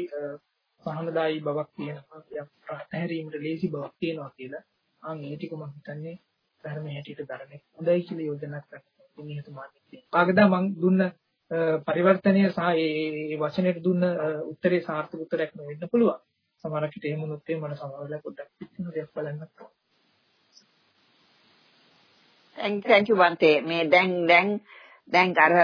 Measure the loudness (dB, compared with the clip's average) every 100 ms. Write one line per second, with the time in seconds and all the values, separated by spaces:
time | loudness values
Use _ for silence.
0 | -8 -8 -10 -10 _ _ _ _ -10 -8
1 | -6 -2 -2 -4 -4 -6 -6 -10 -10 -12
2 | -16 -20 -14 -12 -12 _ -14 -14 -10 -8
3 | -6 -6 -8 -8 -8 -4 -4 -4 -10 -8
4 | -6 -6 -10 -16 -14 -14 -16 _ _ _
5 | -14 -12 -10 -10 -10 -10 -12 -16 -14 -12
6 | -12 -14 _ _ _ _ -12 -10 -10 -12
7 | -12 -14 -12 -14 -16 -20 _ -4 2 2
8 | 0 -6 -6 -6 -8 -12 -14 -20 _ _
9 | _ -18 -12 -12 -12 -16 -18 _ _ -20
10 | _ 2 4 6 6 4 0 0 2 2
11 | 2 -4 _ _ _ -2 0 0 -2 2
12 | 4 4 4 4 4 2 2 2 0 -2
13 | -4 -4 -6 -4 -2 0 0 0 0 2
14 | 0 0 -2 -4 -8 -4 0 0 0 -6
15 | -6 -10 -6 -4 -4 -8 -16 -12 -2 2
16 | 2 0 _ _ _ _ -8 -4 -4 -6
17 | -8 -6 -8 -10 -6 -6 -6 -10 -12 -12
18 | -10 -10 -12 -14 -18 _ -16 -12 -8 -8
19 | -8 -8 -8 -8 -12 _ -20 _ _ _
20 | _ _ _ _ _ _ _ _ _ _
21 | _ _ _ _ _ _ _ _ _ _
22 | _ _ _ _ _ -8 -4 -2 6 6
23 | 6 6 6 6 6 6 2 0 4 4
24 | 4 2 6 6 6 -2 -6 -20 -20 -20
25 | 0 4 4 6 6 8